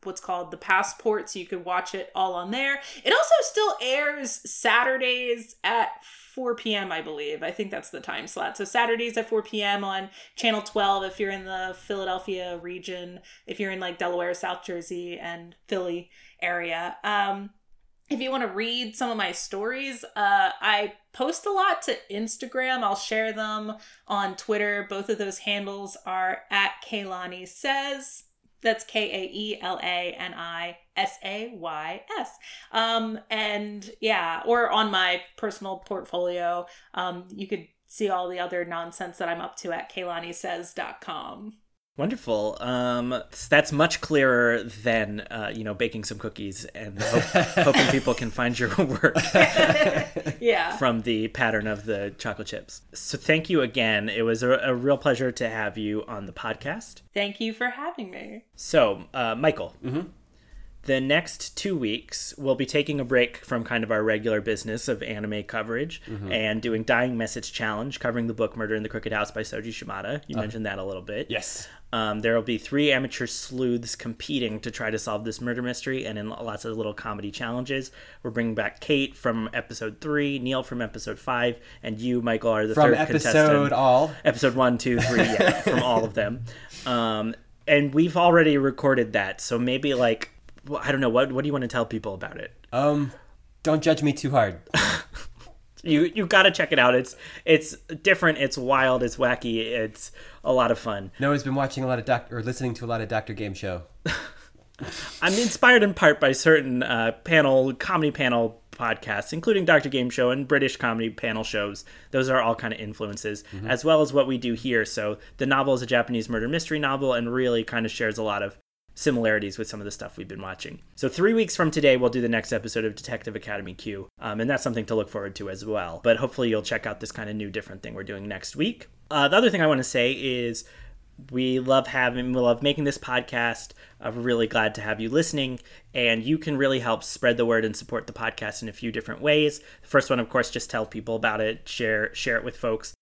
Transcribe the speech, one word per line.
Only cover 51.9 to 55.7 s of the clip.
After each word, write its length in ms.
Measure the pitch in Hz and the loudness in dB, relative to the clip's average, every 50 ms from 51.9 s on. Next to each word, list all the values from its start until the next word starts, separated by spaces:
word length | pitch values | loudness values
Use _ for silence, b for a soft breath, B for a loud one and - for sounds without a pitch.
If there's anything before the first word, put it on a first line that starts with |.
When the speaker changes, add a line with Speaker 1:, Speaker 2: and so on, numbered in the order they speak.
| 107 98 101 104 101 | -2 -2 -2 -6 -8
Speaker 2:
chocolate 300 | - - 120 101 - 107 | -6 -6 -6 -6 -6 -8
chips. 340 | - - - - - - - - - - | -10 -10 -12 -12 -14 -20 -20 -20 -14 -10
So 240 | - - - - | -8 -6 -6 -6
thank 320 | 139 - - 156 160 156 - | -6 2 2 2 2 2 2
you 120 | 185 156 | 2 2
again. 480 | 131 117 - 131 117 113 110 104 101 110 | 2 2 0 0 2 2 2 2 0 -2
It 120 | 101 110 113 | -2 0 0
was 200 | 113 113 110 127 | 0 0 2 4
a, 80 | 123 131 131 - | 2 2 4 2
a 100 | 135 127 | 0 -2
real 240 | 120 123 139 143 | 0 2 2 2
pleasure 340 | 127 - 147 131 113 131 127 120 | 2 2 0 0 2 0 -2 -2
to 160 | - 123 113 | -2 -4 -4
have 280 | 113 110 107 104 | -2 -2 -4 -4